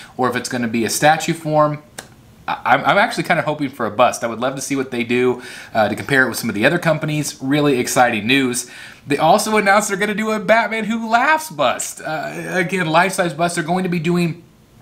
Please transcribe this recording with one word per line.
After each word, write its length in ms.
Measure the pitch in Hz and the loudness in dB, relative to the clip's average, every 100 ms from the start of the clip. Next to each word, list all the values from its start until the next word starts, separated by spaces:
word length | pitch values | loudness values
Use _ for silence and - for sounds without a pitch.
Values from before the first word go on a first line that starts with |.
| - - | -14 -2
or 100 | 127 | -2
if 80 | 120 | -2
it's 140 | - | -4
gonna 180 | 127 117 | -4 -2
be 160 | 113 | -2
a 60 | 104 | -2
statue 420 | - 151 160 - | 2 2 2 0
form. 500 | 156 151 151 151 147 - - - - - - - | -4 0 2 2 0 -12 -20 -20 -20 -20 -14 -8
I, 140 | 78 | -4
I'm, 220 | - 131 | 2 2
I'm 140 | 123 185 | 4 2
actually 260 | 220 - | 2 -2
kinda 180 | - 165 | 0 0
hoping 280 | 151 147 139 | 0 -4 -6
for 160 | - 110 | -4 -4
a 40 | |
bust. 320 | 98 120 - | 2 2 2
I 40 | 117 | -6
would 120 | 113 | -4
love 160 | 127 139 | -4 -4
to 40 | |
see 160 | - 139 | -4 -4
what 140 | 131 | -4
they 120 | 120 | -4
do, 400 | 113 123 127 120 - - - | 0 2 2 0 -8 -16 -6
uh, 160 | 110 107 | 0 0
to 80 | 104 | 0
compare 300 | 98 139 127 | 0 2 2
it 20 | |
with 100 | 107 | 0
some 120 | 117 | -4
of 40 | |
the 120 | 101 127 | 2 2
other 120 | 170 | 2
companies. 600 | 165 151 156 151 139 - | 0 0 -2 -4 -4 -6
Really 400 | 135 147 147 127 | -2 2 2 2
exciting 460 | 117 135 123 107 107 | 0 4 4 2 2
news. 440 | 139 127 120 - - - - - | 2 2 -2 -8 -16 -20 -14 -4
They 100 | 143 | 0
also 400 | 160 208 214 214 | 4 4 2 0
announced 320 | 196 208 208 | 4 2 2
they're 80 | 190 | -2
gonna 180 | 208 | -2
do 160 | 208 220 | -2 -4
a 60 | 214 | -2
Batman 460 | 185 226 208 220 | 2 2 2 -4
Who 240 | 214 226 220 | -4 -4 0
Laughs 400 | 233 277 311 - | 2 4 0 -2
bust. 540 | 151 123 92 - - | 0 0 0 -6 -8
Uh, 300 | - 156 151 | -8 -6 -6
again, 520 | 160 165 175 175 185 165 | -8 -4 -2 -2 -2 2
life-size 460 | 165 185 185 175 | 4 4 2 -2
bust. 220 | 147 170 | 0 -2
They're 100 | 175 | -2
going 200 | 160 180 | -2 -2
to 60 | 185 | 0
be 80 | 175 | -2
doing 440 | 160 175 170 151 - _ _ - | 0 2 0 -4 -14 _ _ -20